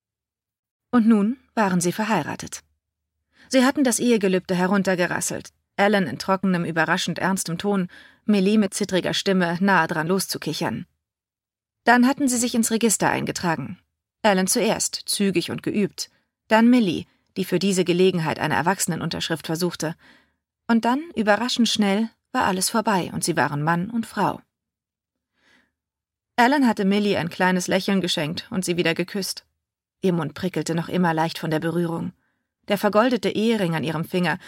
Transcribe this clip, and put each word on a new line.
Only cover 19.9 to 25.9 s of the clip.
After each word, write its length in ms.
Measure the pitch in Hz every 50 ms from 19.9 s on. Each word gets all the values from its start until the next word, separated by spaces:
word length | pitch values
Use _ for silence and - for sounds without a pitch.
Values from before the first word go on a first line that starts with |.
| 165 _ _ - - _ _ _ _ _ _ _ _ _ _ -
Und 160 | 233 226 220
dann, 180 | 233 247 285 320 349 -
überraschend 520 | - 214 214 202 202 233 247 - - 233 214
schnell, 400 | - - 208 196 190 208 226 226 _ _ _ _
war 140 | - 254 -
alles 260 | - 185 185 190 -
vorbei 400 | - 226 214 226 208 180 160 - -
und 120 | - -
sie 120 | - 160
waren 260 | 165 127 143 147 143 151
Mann 280 | 160 170 170 175 -
und 160 | 233 233 220
Frau. 340 | - - 208 190 147 - - - _ _ _ _ _ _ _ _ _ _ _ _ _ _ _ _ _ _ _ _ _ _ _ _ _ _ _ _ _